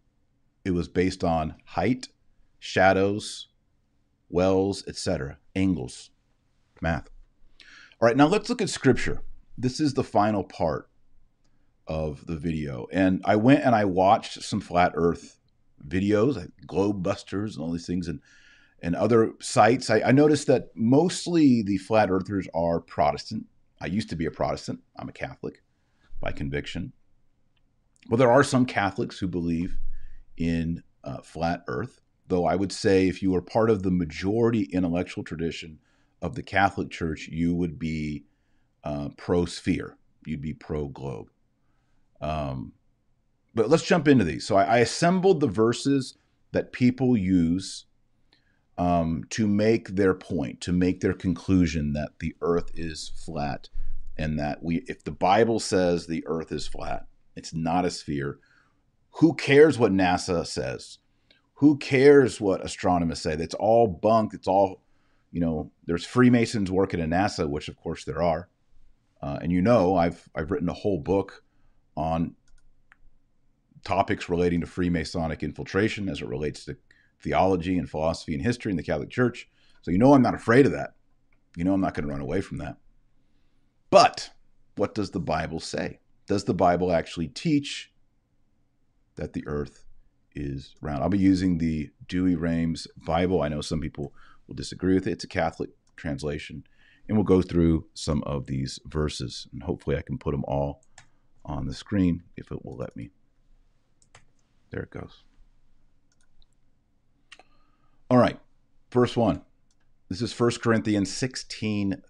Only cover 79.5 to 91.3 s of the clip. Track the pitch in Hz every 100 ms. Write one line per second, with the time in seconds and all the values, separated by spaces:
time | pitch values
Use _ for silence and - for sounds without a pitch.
79.5 | _ _ _ - 90 131 143 113 - -
80.5 | 117 127 71 67 _ _ _ _ _ _
81.5 | 82 90 95 85 - 73 69 65 90 -
82.5 | 69 73 67 _ _ _ _ _ _ _
83.5 | _ _ _ - 190 180 - - _ _
84.5 | _ _ - 104 - 95 92 76 78 78
85.5 | 80 - 73 87 - _ _ - 101 -
86.5 | 95 90 87 90 82 80 - 80 - 170
87.5 | 147 143 - - _ _ _ _ _ _
88.5 | _ _ _ _ _ _ - 80 - -
89.5 | 73 71 - - - _ _ _ 76 71
90.5 | 69 - - 76 71 80 98 95